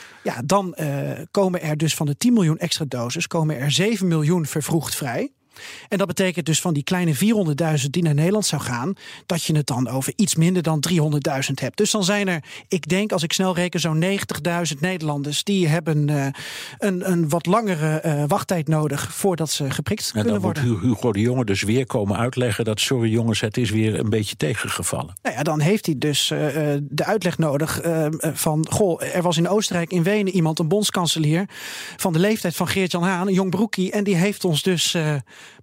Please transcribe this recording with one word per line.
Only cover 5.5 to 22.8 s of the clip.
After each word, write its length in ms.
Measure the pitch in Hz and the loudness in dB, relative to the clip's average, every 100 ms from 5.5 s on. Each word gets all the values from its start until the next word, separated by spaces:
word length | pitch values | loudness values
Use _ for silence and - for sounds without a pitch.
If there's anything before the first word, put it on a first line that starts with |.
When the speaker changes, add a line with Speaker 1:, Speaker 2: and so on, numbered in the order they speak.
| - - - - | -20 -18 -16 -4
Speaker 1:
En 100 | 196 | -2
dat 100 | 190 | 0
betekent 380 | 175 185 170 147 | 0 0 0 0
dus 160 | 151 | 0
van 120 | 180 | 0
die 100 | 147 | 0
kleine 300 | - 180 175 131 | 0 0 2 2
vierhonderdduizend 800 | 208 220 165 143 160 151 139 | 2 2 2 2 2 0 0
die 100 | 175 | 0
naar 100 | 170 | 2
Nederland 320 | 143 165 214 - | 4 4 2 0
zou 160 | 147 | -2
gaan, 320 | - 120 139 196 - - - | -4 -4 -4 -6 -10 -14 -4
dat 180 | 170 | -4
je 120 | - 156 | 0 0
het 120 | 143 | 2
dan 200 | 127 127 | 0 0
over 260 | 131 135 - | -2 -4 0
iets 200 | 190 - | 0 4
minder 260 | 165 180 | 4 4
dan 160 | 160 156 | 2 0
driehonderdduizend 800 | 165 175 151 147 156 135 131 135 | 2 2 2 2 0 -2 -2 -2
hebt. 180 | 127 - | -4 0
Dus 140 | 208 | 0
dan 120 | 214 | 2
zijn 240 | 180 208 190 | 2 2 0
er, 160 | 165 - - - | -2 -6 -16 -4
ik 200 | 185 147 | -4 0
denk, 240 | 185 214 | 0 0
als 120 | 185 | 0
ik 100 | 165 | 0
snel 220 | - 185 175 | 0 0 2
reken, 240 | 180 170 | 0 0
zo'n 180 | 160 156 | 0 2
negentigduizend 840 | 180 196 - - 165 170 170 139 | 2 0 -4 -4 -2 -2 -2 -2
Nederlanders 640 | 175 185 156 147 143 147 | -2 -2 -2 -2 -2 -4
die 240 | - 196 165 | 0 2 4
hebben, 420 | 165 165 151 147 | 2 2 2 2
eh, 180 | 147 139 - - - - - | 2 0 -4 -10 -12 -14 -4
een, 340 | 202 180 190 | -2 0 0
een 180 | 170 156 | 2 2
wat 160 | 165 170 | 0 2
langere, 500 | 214 214 165 156 156 | 2 2 0 0 0
eh, 240 | 165 143 147 | 0 0 0
wachttijd 400 | 196 - 180 147 | 0 0 -2 0
nodig 460 | 156 151 139 - | 0 0 -2 -6
voordat 360 | - 196 170 160 | -2 0 0 -2
ze 220 | - 139 | -2 -4
geprikt 340 | - - 208 - | -4 -4 -4 -4
Speaker 2:
En 60 | |
Speaker 1:
kunnen 200 | - 233 | -2 0
Speaker 2:
dan 100 | 208 | 2
moet 160 | 110 104 | 0 0
Speaker 1:
worden. 60 | 123 107 | 0 0
Speaker 2:
Hu-, 80 | 120 | 0
Hugo 240 | 110 123 | 0 0
de 80 | 98 | 2
Jonge 260 | 117 127 107 | 2 2 0
dus 180 | 98 | 0
weer 220 | 101 123 127 | 0 0 0
komen 320 | 123 101 107 | 0 0 0
uitleggen 480 | 123 123 123 101 113 | 0 0 -2 0 -2
dat, 140 | |
"Sorry 300 | 107 | 0